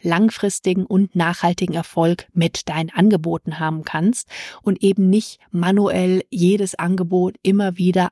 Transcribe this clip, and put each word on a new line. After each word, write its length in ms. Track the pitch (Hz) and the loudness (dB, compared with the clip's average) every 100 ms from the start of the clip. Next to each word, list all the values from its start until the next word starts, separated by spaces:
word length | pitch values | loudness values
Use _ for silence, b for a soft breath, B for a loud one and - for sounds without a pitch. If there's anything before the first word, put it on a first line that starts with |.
langfristigen 840 | 170 170 220 - 202 - 190 185 185 | -2 2 2 2 -4 -2 -2 -2 0
und 280 | 190 196 | 0 0
nachhaltigen 600 | 175 170 180 175 175 185 | 0 -2 0 -2 0 -4
Erfolg 520 | 165 160 - 165 175 - | -4 -4 0 0 0 -4
mit 380 | - 165 - - | -2 0 -2 -6
deinen 180 | 156 160 | -6 -4
Angeboten 680 | - 202 196 165 165 - 156 | 2 2 2 0 -6 -8 -6
haben 260 | 160 160 | -6 -6
kannst 460 | - 156 185 247 - B B B | -6 -2 0 -2 -8 B B B
und 200 | - 190 | -4 2
eben 280 | 196 196 185 | 2 4 4
nicht 280 | 208 - - b | 4 0 -16 b
manuell 720 | 175 175 196 202 185 180 185 - | -2 2 2 2 0 0 0 -2
jedes 440 | - 175 202 196 | 0 2 2 -2
Angebot 600 | - 175 185 175 185 185 - | -4 -4 -2 0 0 -2 -2
immer 340 | 185 202 196 180 | 0 2 0 0
wieder 320 | 180 185 180 | 0 2 0